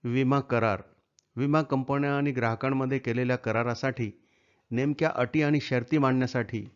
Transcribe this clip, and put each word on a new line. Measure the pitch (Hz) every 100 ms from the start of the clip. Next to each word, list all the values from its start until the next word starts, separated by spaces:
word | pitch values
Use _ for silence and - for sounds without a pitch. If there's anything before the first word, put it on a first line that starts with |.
विमा | 120 123 131 139
करार. | 135 120 110 95 - _ _ _ _ -
विमा | 139 151
कंपन्या | 147 135 131 139 143 143
आणि | 143
ग्राहकांमध्ये | 123 117 113 135 135 131 135
केलेल्या | 131 120 123 123
करारासाठी | - 110 120 120 135 123 113 - _ _ _ _ _
नेमक्या | 117 139 143 160 -
अटी | 123 156
आणि | 147 147
शर्ती | - 123 120 156
मांडण्यासाठी | 135 131 127 127 110 113 101